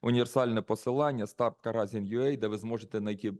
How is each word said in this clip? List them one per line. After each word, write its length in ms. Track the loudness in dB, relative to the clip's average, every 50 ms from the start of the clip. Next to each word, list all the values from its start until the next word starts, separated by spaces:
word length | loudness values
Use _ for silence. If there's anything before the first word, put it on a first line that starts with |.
універсальне 600 | 0 2 4 4 2 4 4 2 2 4 2 0
посилання 680 | 0 0 -2 -2 0 0 0 2 2 2 0 0 -4
старт 280 | -4 -2 0 0 0 0 _
каразін 460 | -4 -2 -2 0 -2 -2 -2 -4 -4
ю 140 | -2 0 0
ей, 160 | 2 0 0
де 100 | 0 -2
ви 100 | -2 -2
зможете 440 | -4 -4 -6 -6 -6 -6 -6 -6 -4
найти, 320 | -2 -4 -4 -4 -4 -4 -4